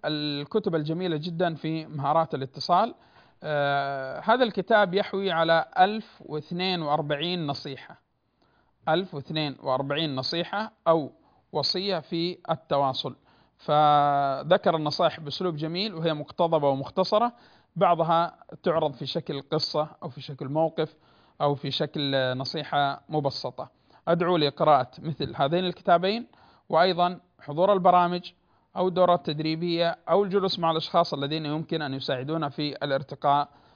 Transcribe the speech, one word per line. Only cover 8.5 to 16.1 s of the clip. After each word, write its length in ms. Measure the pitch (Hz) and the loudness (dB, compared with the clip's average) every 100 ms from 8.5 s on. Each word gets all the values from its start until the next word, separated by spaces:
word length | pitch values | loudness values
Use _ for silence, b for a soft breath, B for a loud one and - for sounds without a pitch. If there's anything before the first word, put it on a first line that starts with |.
| _ _ _ - | _ _ _ -2
ألف 240 | 160 190 | 0 -2
واثنين 420 | 147 - 156 147 - | -8 -6 -4 -4 -4
وأربعين 520 | 139 131 139 143 160 131 | -2 -2 -2 -2 -2 -4
نصيحة 560 | 135 170 170 202 220 - 165 | -4 -4 -4 -6 -8 -2 2
أو 240 | 165 135 - b b _ | 2 0 -10 b b _
وصية 480 | 151 131 185 196 175 | -4 -2 -2 -2 -4
في 380 | - 170 170 - - | -4 -4 -4 -4 -4
التواصل، 640 | - - 143 139 127 135 - b b b _ | -6 -2 0 0 -2 -6 -10 b b b _
فذكر 1160 | - 147 151 147 143 139 139 135 143 175 185 160 | 0 4 6 6 4 2 0 -2 2 2 4 0
النصائح 440 | 151 - 170 - | 0 0 0 0
بأسلوب 360 | 147 - 180 151 | -8 -6 -4 -4
جميل 400 | 160 180 214 165 | -4 -4 -6 -4
وهي 180 | 165 | -2